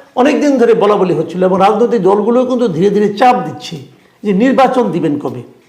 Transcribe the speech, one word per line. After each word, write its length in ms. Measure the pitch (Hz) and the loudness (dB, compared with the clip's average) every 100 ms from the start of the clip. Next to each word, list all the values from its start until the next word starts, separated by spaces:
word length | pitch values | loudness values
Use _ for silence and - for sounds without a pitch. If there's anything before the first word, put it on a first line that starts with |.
| - - | -12 0
অনেক 260 | 254 294 | 0 2
দিন 160 | 294 269 | 0 2
ধরে 160 | 233 | 2
বলা 220 | 208 202 208 | 2 2 2
বলি 180 | 185 | 0
হচ্ছিল 300 | 151 160 180 | -2 -4 -2
এবং 160 | 185 185 | -2 2
রাজনৈতিক 440 | 196 208 233 233 | 2 2 0 0
দলগুলোও 420 | 180 208 202 240 254 | 2 0 2 0 0
কিন্তু 220 | 254 240 | -2 -2
ধীরে 220 | 156 196 | 0 0
ধীরে 240 | 202 208 | 2 -2
চাপ 220 | - 247 208 | 2 2 2
দিচ্ছে 420 | 156 131 - 151 123 - _ _ | -2 -10 -14 -16 -16 -20 _ _
যে 100 | 208 | -4
নির্বাচন 580 | 190 254 247 262 247 220 | 0 2 2 2 2 -2
দিবেন 280 | 175 156 143 | -2 -4 -4
কবে। 240 | - 120 - - | -6 -10 -16 -20